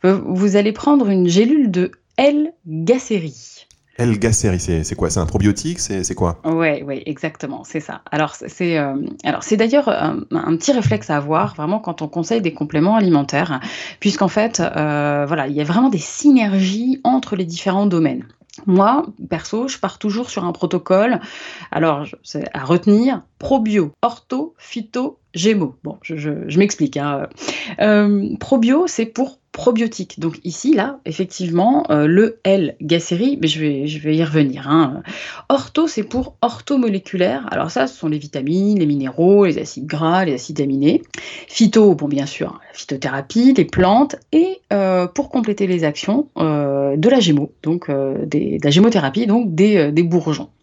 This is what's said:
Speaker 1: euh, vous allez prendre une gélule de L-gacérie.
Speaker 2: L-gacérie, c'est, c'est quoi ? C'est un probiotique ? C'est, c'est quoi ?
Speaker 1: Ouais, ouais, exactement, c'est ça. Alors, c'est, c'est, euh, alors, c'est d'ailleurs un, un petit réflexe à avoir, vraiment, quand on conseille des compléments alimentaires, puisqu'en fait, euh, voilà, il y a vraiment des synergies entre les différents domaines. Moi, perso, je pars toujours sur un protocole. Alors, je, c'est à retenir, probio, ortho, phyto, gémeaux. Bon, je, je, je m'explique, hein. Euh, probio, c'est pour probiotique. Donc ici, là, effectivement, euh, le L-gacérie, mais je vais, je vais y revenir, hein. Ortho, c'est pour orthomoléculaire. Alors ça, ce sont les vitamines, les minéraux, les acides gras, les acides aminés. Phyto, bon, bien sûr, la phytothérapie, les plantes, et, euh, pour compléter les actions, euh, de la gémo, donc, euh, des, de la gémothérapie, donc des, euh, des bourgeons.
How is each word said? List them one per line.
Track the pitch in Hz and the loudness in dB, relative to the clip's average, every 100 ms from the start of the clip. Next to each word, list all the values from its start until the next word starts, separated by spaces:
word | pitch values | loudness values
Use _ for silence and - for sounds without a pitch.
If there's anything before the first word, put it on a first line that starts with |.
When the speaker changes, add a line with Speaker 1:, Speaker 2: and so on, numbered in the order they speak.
| 185 | 4
Speaker 1:
euh, | 196 - | 2 -2
vous | 185 202 202 | 0 2 2
allez | 208 | 2
prendre | 214 285 294 214 | 0 2 4 4
une | 190 180 | 2 4
gélule | 175 233 302 240 | 4 4 4 2
de | 180 180 - _ - | 0 -2 -6 _ 2
L-gacérie. | 277 294 302 - 170 156 165 254 - 208 160 127 - - _ _ _ - | 2 2 -2 -6 -10 -4 0 0 0 -4 -4 -12 -20 -20 _ _ _ -2
Speaker 2:
L-gacérie, | 120 104 113 110 107 90 | 0 2 2 2 0 0
c'est, | 87 82 | 0 -2
c'est | 78 90 | -2 -2
quoi ? | 85 | -2
C'est | 98 | 0
un | 80 | 0
probiotique ? | - 101 98 156 175 | 2 2 2 -4 -6
C'est, | - 98 | -6 -4
c'est | - - | -4 -2
quoi ? | 87 82 160 | -2 -2 -2
Speaker 1:
Ouais, | 165 160 143 | 0 0 -2
ouais, | 139 135 - | -6 -8 -8
exactement, | 147 160 156 139 131 | -8 -8 -8 -10 -10
c'est | - 151 | -10 -10
ça. | - - - | -10 -16 -6
Alors, | 151 151 | -4 -4
c'est, | - - | -6 -18
c'est, | - 175 160 | -6 -2 -2
euh, | 139 135 - - | -2 -4 -8 -6
alors, | - - | -4 -4
c'est | - 214 | -2 0
d'ailleurs | 226 285 277 | 2 2 2
un, | - 156 - - | 0 -2 -4 -4
un | - - 160 | -4 -2 -2
petit | 285 | 2
réflexe | 254 202 214 208 | 2 2 -2 -2
à | 147 | -4
avoir, | 143 160 202 | 0 -2 -2
vraiment, | - 151 214 | -4 -4 -4
quand | 214 160 | -4 -8
on | 151 | -6
conseille | 170 160 226 | -6 -2 -2
des | 175 | -2
compléments | - 147 156 180 220 | -4 -4 0 2 4
alimentaires, | 190 151 139 143 170 135 - - - - | 4 2 2 -2 -2 -6 -8 -14 -14 -2
puisqu'en | 208 202 185 | -2 0 0
fait, | 214 226 208 | 0 0 0
euh, | 170 - 151 147 147 147 143 | -2 -2 -2 0 0 -2 -2
voilà, | 160 139 | -2 -2
il | |
y | 143 | -2
a | 151 | 0
vraiment | 185 262 | 2 2
des | 190 | 0
synergies | - - 294 262 208 190 190 202 254 269 | -6 0 4 6 4 2 0 0 -2 0
entre | 233 262 - 202 | 0 0 -2 -4
les | 170 | -4
différents | 170 196 190 208 | -4 -2 0 2
domaines. | 170 156 127 120 _ _ - - | 2 0 -2 -10 _ _ -8 2
Moi, | 185 202 277 330 - - | 4 6 4 -2 -12 -8
perso, | 165 - 220 262 | -8 -6 -6 -6
je | - | -6
pars | 190 - | -8 -4
toujours | 214 208 247 | -4 -4 -6
sur | - 175 | -6 -6
un | |
protocole. | 165 170 180 - 190 226 240 - - - - - | -4 -2 -2 0 2 2 0 -4 -18 -18 -18 -8
Alors, | - 160 143 147 | -2 0 0 -6
je, | - | -14
c'est | - 151 - | -12 -10 -8
à | - | -8
retenir, | 135 175 214 208 254 220 _ _ | 0 2 4 4 4 0 _ _
probio, | - 262 220 208 151 _ | -2 0 2 0 0 _
ortho, | 240 233 _ 254 320 _ | -4 -4 _ -6 -6 _
phyto, | - 240 220 247 254 - _ | -14 -14 -8 -6 -6 -8 _
gémeaux. | 170 196 208 147 131 | 0 2 2 0 -6
Bon, | 147 - | -12 -12
je, | - 160 | -12 -8
je, | 151 143 - | -6 -6 0
je | 156 | 2
m'explique, | 208 - 143 - | 2 2 -2 -2
hein. | 143 143 - - - - - - | -4 -4 -8 -10 -10 -10 -10 0
Euh, | 214 208 208 202 202 - | 4 4 4 2 -2 -6
probio, | - 269 226 285 359 | 0 2 4 2 2
c'est | - 226 | -2 -4
pour | 226 262 - _ | -4 -6 -6 _
probiotique. | - 247 226 226 - 180 - | 0 0 2 -2 -4 -12 -6
Donc | 170 160 175 | -6 -6 -12
ici, | 160 262 | -6 0
là, | 277 233 277 - | 0 0 -6 -10
effectivement, | 156 185 - 180 170 208 285 339 | -6 -8 -6 -2 0 2 2 0
euh, | 151 151 | 2 4
le | 180 226 - 196 | 4 2 0 0
L-gacérie, | 196 156 - 151 170 165 175 254 285 | 2 0 -4 -2 -2 0 -2 0 0
mais | 160 | -2
je | 151 | 0
vais, | 151 139 147 | -2 -2 -4
je | 151 | -6
vais | 151 156 | -2 0
y | |
revenir, | 160 156 143 135 135 | 2 2 0 -2 0
hein. | 156 139 143 - - - - - | 2 2 -2 -12 -14 -14 -18 -2
Ortho, | 277 - - 320 | -2 -2 -2 -2
c'est | 220 | -2
pour | 208 247 262 _ | -6 -6 -8 _
orthomoléculaire. | 240 - - 277 240 190 - 185 175 269 247 | -4 -4 -2 0 0 -2 -4 -2 0 -2 -6
Alors | - 156 | -6 -4
ça, | 254 262 | -2 -4
ce | - | -4
sont | 160 | -4
les | 151 | -4
vitamines, | 147 143 135 180 202 208 | -6 -8 -2 0 2 2
les | 156 | 2
minéraux, | 143 131 127 175 202 190 | 0 -4 2 4 6 4
les | - | 0
acides | 151 - 143 | -6 -10 -8
gras, | 151 160 180 180 | -2 0 2 0
les | 127 | -2
acides | - 151 | -6 -4
aminés. | 139 135 147 330 - - - - - | -2 2 2 2 -2 -16 -16 -18 -12
Phyto, | - 220 226 208 160 | 2 4 8 6 6
bon, | 147 | 0
bien | 143 143 | -2 -4
sûr, | - - - - | -6 -8 -8 -20
la | - | -20
phytothérapie, | - 135 139 139 143 226 254 | -10 -6 -4 -6 -2 4 6
les | 262 165 | 6 2
plantes, | - 185 226 277 - _ | 2 4 4 2 -2 _
et, | 311 359 370 _ | 2 2 -2 _
euh, | 202 190 185 180 | 0 2 2 0
pour | 226 277 | -2 -2
compléter | 262 214 202 196 | -2 -2 -2 0
les | 180 | 0
actions, | 160 147 - 240 294 - | 0 -2 -2 -2 -2 -2
euh, | 160 147 143 139 139 143 | 0 0 0 0 0 0
de | 202 | 2
la | 262 | 2
gémo, | 180 147 143 _ | 4 2 0 _
donc, | 151 175 - | -4 -4 -4
euh, | 139 135 135 - | -4 -4 -4 -4
des, | 147 - 147 | -2 -2 -2
de | |
la | 143 | 2
gémothérapie, | 147 226 214 139 190 226 | 6 6 4 0 -2 0
donc | 226 220 160 | 0 0 2
des, | 208 202 | 4 4
euh, | 147 | 2
des | 151 | 2
bourgeons. | 170 175 160 143 - _ | 2 2 0 -4 -8 _